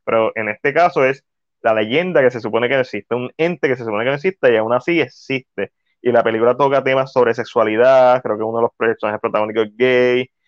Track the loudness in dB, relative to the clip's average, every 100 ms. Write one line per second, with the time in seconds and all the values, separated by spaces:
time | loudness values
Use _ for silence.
0 | -2 0 0 -4 -8 -4 -2 0 0 2
1 | 0 -2 _ _ _ _ -2 0 0 -2
2 | 0 2 2 0 -4 -2 0 0 -2 -6
3 | -6 -6 -6 -4 -4 -2 -2 -2 -4 -4
4 | -4 -2 -4 0 2 2 2 -2 0 -2
5 | -2 -6 -8 -8 -8 -10 -10 _ _ _
6 | 0 0 0 0 0 2 0 0 0 -2
7 | -2 0 0 0 -4 -2 0 2 4 6
8 | 4 2 -2 -6 -4 -2 -2 -2 -2 -2
9 | -4 -4 -4 -2 -2 -2 -4 0 0 2
10 | 2 0 -4 _